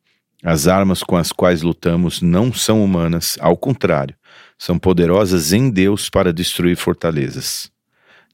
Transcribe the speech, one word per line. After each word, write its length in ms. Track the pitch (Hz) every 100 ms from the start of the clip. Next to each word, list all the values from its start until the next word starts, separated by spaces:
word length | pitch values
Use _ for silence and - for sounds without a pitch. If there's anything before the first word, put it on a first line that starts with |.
| _ _ _ _
As 240 | 85 80 80
armas 360 | 95 95 90
com 120 | - 90
as 160 | 82
quais 300 | - 90 85
lutamos 640 | 85 - 87 85 85 -
não 280 | 87 87 123
são 320 | - - 110
humanas, 540 | 98 90 85 85 - -
ao 160 | 82 87
contrário, 600 | 139 120 95 76 69 - _ - - _
são 220 | - 90
poderosas 760 | 92 87 85 95 95 90 76
em 160 | 101 135
Deus 400 | 95 98 104 -
para 240 | 101 92
destruir 420 | 82 87 - 87 87
fortalezas. 960 | - 90 85 80 67 - - - - _ _ _ _ _ _